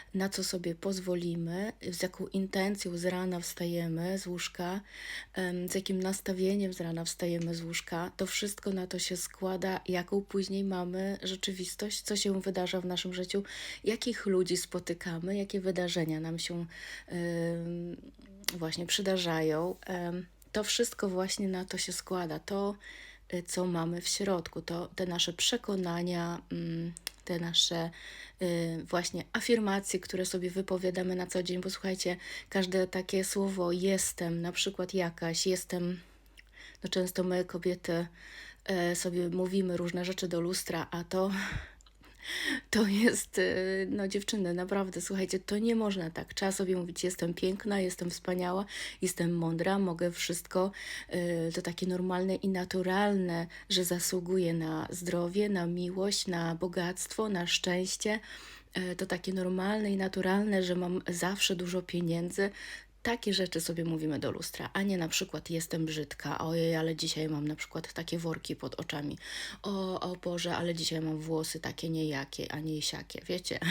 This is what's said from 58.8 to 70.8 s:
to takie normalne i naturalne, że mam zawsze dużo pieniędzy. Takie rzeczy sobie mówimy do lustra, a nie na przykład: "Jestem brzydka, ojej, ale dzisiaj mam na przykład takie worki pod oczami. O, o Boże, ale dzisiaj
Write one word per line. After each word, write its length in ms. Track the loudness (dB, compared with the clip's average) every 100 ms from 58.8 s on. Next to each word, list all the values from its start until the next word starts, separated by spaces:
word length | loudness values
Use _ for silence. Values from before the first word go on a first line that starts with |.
| -2 -2
to 100 | -2
takie 280 | -2 -2
normalne 580 | 0 2 2 2 2 2
i 60 | 2
naturalne, 680 | 2 2 4 4 6 4
że 120 | 4 2
mam 260 | 2 0 0
zawsze 480 | 0 0 4 2 2
dużo 260 | 0 -2
pieniędzy. 680 | 0 0 2 2 0 0 0 -2 -12 -12 -16 -6 -2
Takie 280 | 0 2
rzeczy 280 | 2 2 0
sobie 220 | -2 0
mówimy 360 | 0 2 0 0
do 120 | 0
lustra, 380 | -2 -6 -8 -4
a 80 | 0
nie 160 | 2 2
na 100 | 2
przykład: 420 | 0 -2 -6 -2
"Jestem 360 | -2 0 0 0
brzydka, 520 | -2 -4 -6 -4 -2
ojej, 380 | 0 2 4 4
ale 200 | 2 0
dzisiaj 340 | -2 0 0
mam 180 | 0 -2
na 80 | -2
przykład 380 | -6 -8 -8
takie 260 | -8 -4 -2
worki 360 | -2 -2 -4 -6
pod 200 | -6 -6
oczami. 420 | -4 -4 -4 -6 -8 -8 -8 -6
O, 360 | -2 -2 0 -2
o 160 | -2 -2
Boże, 400 | -2 0 0 0
ale 200 | 0
dzisiaj 260 | 0